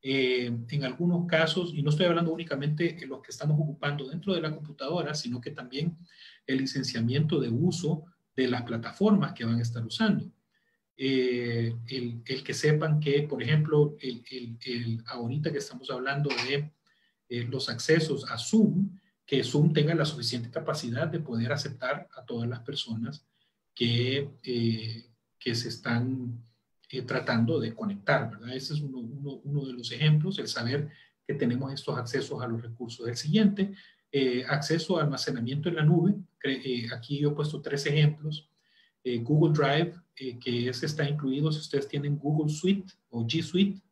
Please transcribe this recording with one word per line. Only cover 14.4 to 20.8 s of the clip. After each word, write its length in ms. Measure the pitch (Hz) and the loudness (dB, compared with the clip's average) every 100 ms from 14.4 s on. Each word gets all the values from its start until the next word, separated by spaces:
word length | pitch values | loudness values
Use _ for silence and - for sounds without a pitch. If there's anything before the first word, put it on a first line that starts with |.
| 120 117 | -10 -10
el, 400 | 131 120 117 113 - | -6 -4 -2 -4 -6
ahorita 440 | 131 120 143 156 | -8 -4 -2 -2
que 60 | 143 | -4
estamos 320 | - 123 - | -6 -12 -8
hablando 400 | 127 135 143 143 | -6 -4 0 0
de, 420 | 123 120 143 151 _ _ _ _ _ _ | 0 -2 -2 -4 _ _ _ _ _ _
eh, 180 | 120 117 | -4 -4
los 180 | 127 - | -4 -4
accesos 600 | 117 - 160 156 123 - | -6 4 4 4 -2 -4
a 80 | - | -8
Zoom, 640 | - 220 208 175 196 - _ _ - | 2 6 6 4 0 -2 _ _ -2
que 180 | 135 | 0
Zoom 300 | 117 147 151 | 2 4 4
tenga 220 | 151 151 165 | 4 2 2
la 100 | 139 | 0
suficiente 460 | - 117 123 117 | -2 -4 -4 -6
capacidad 560 | - 156 156 | -6 -4 -4